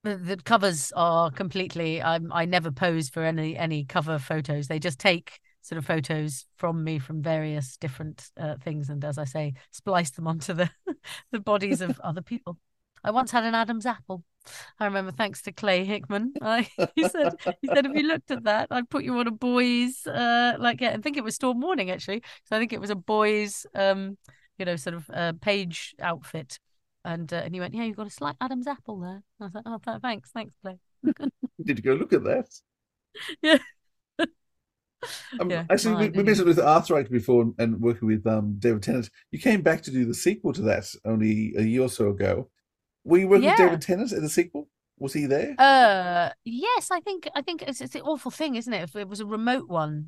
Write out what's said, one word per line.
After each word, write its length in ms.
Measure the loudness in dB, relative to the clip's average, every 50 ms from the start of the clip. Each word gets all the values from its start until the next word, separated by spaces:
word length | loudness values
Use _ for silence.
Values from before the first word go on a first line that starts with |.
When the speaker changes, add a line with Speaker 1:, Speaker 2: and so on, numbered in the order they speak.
Speaker 1:
The, 140 | -6 -6 -8
the 200 | -6 -6 -8 -8 -8
covers 540 | 0 2 2 4 4 2 0 0 -4 -4 0
are 340 | 2 4 4 6 4 4 2
completely. 680 | 0 -4 -6 -4 -2 -4 -4 -4 -4 -4 -2 -2 -2 0
I'm, 300 | 0 0 0 0 -2 -2
I 140 | -2 -2 0
never 240 | 2 2 2 2 0
pose 400 | -2 0 0 0 2 0 -2 -4
for 120 | -4 -2
any, 340 | -2 0 0 0 -2 -4 -4
any 280 | -4 -4 -2 -2 -4 -4
cover 340 | -2 -2 -2 -2 0 -4 -4
photos. 480 | -4 -4 -4 -4 -2 -2 -4 -4 -4 -4
They 100 | -4 -4
just 200 | -2 -4 -6 2
take 400 | 2 2 2 2 -2 -12 -20 -20 _ _ _ _
sort 160 | _ -10 -8 -8
of 60 | -2
photos 640 | -2 -2 -2 0 -2 -2 -2 -2 -4 -6 -10 -14 _ _
from 260 | _ -4 -4 -2 -2
me 160 | -4 -4 -4 -4
from 240 | -6 -6 -8 -6
various 540 | -2 -2 -2 -2 -2 -4 -4 -6 -6 -8 -10
different, 540 | _ -10 -10 -8 -8 -12 -12 -12 -16 -20 -20 _ -8
uh, 140 | -8 -8 -8 -8
things, 260 | -8 -8 -6 -6 -6 -6
and 160 | -6 -6 -6
as 140 | -6 -6 -6
I 60 | -8
say, 280 | -6 -6 -6 -6 -6 -8 -10 -16 _
splice 380 | -20 -10 _ 0 0 0 0 -2
them 160 | -6 -6 -6
onto 280 | -4 -4 -4 -6 -6 -2
the, 160 | -2 -2 -2 -2 _ _
<laughs> 460 | -10 -10 _ _ -16 -16 -16 -12 _
the 80 | -8 -6
bodies 420 | 0 0 0 0 2 0 -2 -2
of 180 | -2 -4 -6 -6
Speaker 2:
<laughs> 40 | -6
Speaker 1:
other 180 | -6 -6 -6
people. 340 | -6 -8 -10 -8 _ -12 -14 _ _ _ _ _ _ _ _ -6 -4
I 60 | 0
once 200 | 0 0 0 2
had 140 | 0 0 2
an 100 | 2 2
Adam's 300 | 2 0 0 -2 -2 -2
apple. 400 | -4 -6 -6 -8 -12 -12 -12 -12 _ _ _ _ -20 -18 -18 -18 -20 _ _
I 80 | -4
remember, 240 | 0 0 -2 -2 -4
thanks 300 | -4 -4 -4 -4 -4 -10
to 100 | -12 -12
Clay 320 | -10 -2 2 2 4 4 2
Hickman. 480 | 0 -4 -6 -4 -4 -4 -2 -2 -4 -6 -4
I, 260 | -2 0 2 2 0 -2 -2 -2
<laughs> 120 | -2 0 _
he 120 | 0 0
said, 280 | 2 2 2 0 0 0 -2 -6 -6 -6 _
he 80 | -4 2
said, 160 | 2 2 2
"If 80 | 2 0
you 140 | 0 0 0
looked 220 | 0 -2 _ -6
at 140 | -8 -2 0
that, 240 | 0 0 0 0 -2
I'd 180 | -4 -6 -4 -2
put 160 | -4 -4 -4
you 140 | -2 -2 -2
on 80 | -2
a 40 | -2
boy's, 760 | -4 -2 -2 2 2 2 4 4 2 2 0 0 -4 -8 -10
uh, 500 | -6 -4 0 0 2 4 4 4 2 0 2
like, 220 | 0 0 0 0
yeah, 120 | -2 -2 -2
I 20 | -2
think 200 | -4 -4 -4 -4
it 60 | -6
was 100 | -6 -6
Storm 260 | -2 -2 -2 0 0
Warning, 300 | -2 -2 -2 -2 -2 -4
actually. 320 | -4 -6 -6 -6 -8 -8 -8 -12 -20 -20 _
So 120 | _ -2
I 20 | -2
think 140 | -2 -2
it 80 | -4 -8
was 100 | -6 -6
a 40 | -6
boy's, 720 | -6 -2 -2 0 2 2 2 2 0 -2 -4 -8 -12 -14 -10 _
um, 420 | 0 2 2 2 0 -2 -10 -10 _ _ -20 _ _ _ _ _ -8
you 60 | -6
know, 120 | -4 -4
sort 180 | -4 -6 -8 -10
of, 140 | -10 -12 -10
uh, 220 | -6 -4 -4 -4 -4 -4
page 520 | -2 0 0 0 -2 -4 -8 -10 -12 -14 -14 -8
outfit." 580 | -6 -6 -6 -6 -10 -12 -12 -12 -12 _ -18 -20 _ _ _ _ _ _ _ _
And, 300 | _ -10 -8 -8 -8 -6
uh, 40 | -6
and 180 | -6 -6 -6 -6
he 60 | -8
went, 120 | -8 -6 -6
"Yeah, 100 | -6 -6
you've 120 | -6 -6
got 100 | -8 -12
a 40 | -12
slight 260 | -10 -8 -8 -8 -6 _
Adam's 260 | -6 -6 -6 -6 -6
apple 320 | -6 -8 -10 _ -14 -12 -10
there." 100 | -10 -12
And 120 | -12 -14 _ _ _ _
I 40 | -14
was 100 | -12 -12
like, 100 | -12 -10
"Oh, 120 | -10 -12 -10
th-, 200 | -8 -10 -10 -6
thanks, 280 | -6 -8 -8 -8 _ -14
thanks, 220 | _ -12 -12 -12 _ _
Clay." 140 | -16 -16 -16 _ _ _ _ _
<laughs> 600 | -2 -2 -2 -2 -6 -8 _ _ -12 -12 _ -8 -2
Speaker 2:
Did 140 | -2 -2 0
you 40 |
go, 120 | 2 2 2
"Look 180 | 2 2 2 2
at 100 | 2 2
that"? 240 | 0 -2 -2 -2 _ -14 -20 _ _ _ _ _ _ _ _ _ _ _ -14 -14 -14 -10 _
Speaker 1:
Yeah. 160 | 4 6 6 6 4 -2 _ _ _ _ _ _ _ _ _ -4
<laughs> 80 | -4 -4 _ _ _ _ _ _ _ _ _ _ _ _ _ _ -14 -14 -14 -14 -14 -14 -6 -4
Speaker 2:
Um, 80 | -2 -2
Speaker 1:
Yeah, 140 | -2 -4 2 2
Speaker 2:
actually, 220 | 2 4 4 2 2
Speaker 1:
mine 60 | 4
Speaker 2:
we, 60 | 2 2
we 40 |
Speaker 1:
didn't. 140 | 2 4 4
Speaker 2:
mentioned 200 | 6 6 6 6 6
with 100 | 6 8
Arthright 520 | 8 8 8 6 6 4 2 2 2 2
before 300 | 0 0 4 6 6 6
and, 140 | 6 4 0 0
and 220 | 0 0 0 2
working 260 | 2 2 2 2 2
with, 200 | 2 2 2 2
um, 300 | 2 2 2 0 -2 -4 2
David 240 | 2 2 2 2
Tennant. 260 | 0 -2 -2 -2 -2 -6 _ -20 _ _
You 80 | -12 0
came 240 | 2 4 4 6
back 180 | 6 4 2 2 -2
to 60 | -4
do 140 | 0 0 0
the 80 | 0
sequel 400 | 0 0 0 0 0 2 -2 -2
to 80 | -2 0
that 320 | 2 2 2 0 -2 -8 -14 -8 _
only 480 | 0 2 2 4 4 2 2 0 -2 0
a 60 | 0
year 180 | 2 2 4 2
or 80 | 2 0
so 220 | 2 0 0 0
ago. 400 | 2 2 2 2 2 0 -2 _ _ _ _ _ _ _ _ _ _ _ _
Were 120 | 4 6
you 120 | 6 8 8
working 160 | 6 8 8
Speaker 1:
Yeah. 80 | 6
Speaker 2:
with 60 | 8 8 8 6
David 100 | 6 2
Tennant 320 | 0 -2 0 0 0 -2
in 100 | -2 -4
the 60 | -4 0
sequel? 400 | 2 0 0 0 -4 -10 -10 _ _ _ _ _ _ _
Was 160 | -8 -4 -2
he 100 | -2 0
there? 300 | 2 2 2 0 -2 4 6
Speaker 1:
Uh, 680 | 8 8 10 10 8 8 6 4 0 0 0 0 0 0 -4 _ _
yes, 460 | -10 -6 -4 0 0 0 0 0 -2
I 100 | -4 -4
think, 260 | -2 -6 -8 -6 -8 -6 -6
I 60 | -4
think 220 | -4 -4 -6 -6
it's, 180 | -6 -8 -8 -8
it's 140 | -10 -10 -10
an 80 | -6
awful 280 | -2 -2 -4 -2 -4 -10
thing, 260 | -6 -4 -4 -2 -2
isn't 160 | -4 -4 -4 -4
it? 80 | -4
If 120 | -6 -6 -8
it 140 | -10 -10 -10
was 120 | -10 -10
a 40 | -8
remote 460 | -6 -4 -2 0 0 0 0 -2 -2
one, 340 | -2 -2 -2 -2 -4 -6 -8